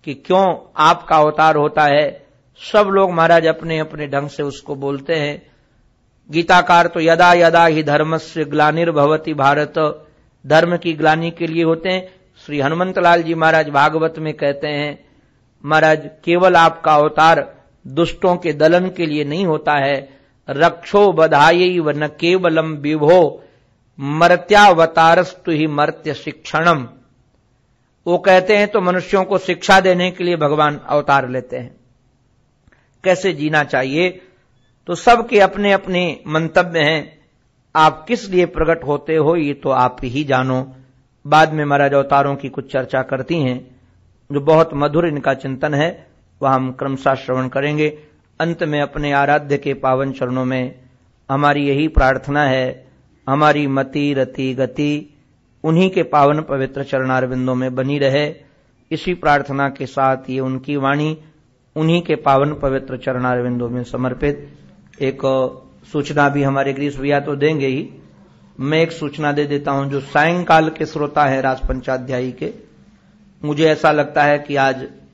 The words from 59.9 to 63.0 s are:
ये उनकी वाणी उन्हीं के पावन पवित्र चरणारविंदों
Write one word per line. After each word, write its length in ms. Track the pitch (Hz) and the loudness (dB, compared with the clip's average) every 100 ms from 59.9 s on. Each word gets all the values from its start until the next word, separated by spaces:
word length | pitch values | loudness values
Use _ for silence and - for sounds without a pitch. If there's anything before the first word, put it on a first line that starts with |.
| - 135 131 131 | -2 -2 -2 -6
ये 100 | 131 | -6
उनकी 360 | 131 131 135 143 | -6 -8 -6 -4
वाणी 420 | 135 143 151 156 - _ _ _ _ 156 | -2 -2 -4 -6 -16 _ _ _ _ -4
उन्हीं 260 | 160 170 | 0 0
के 120 | 170 | -2
पावन 400 | 151 143 135 143 | -2 2 2 0
पवित्र 420 | 147 139 135 131 | -2 -4 -4 -6
चरणारविंदों 720 | 127 | -10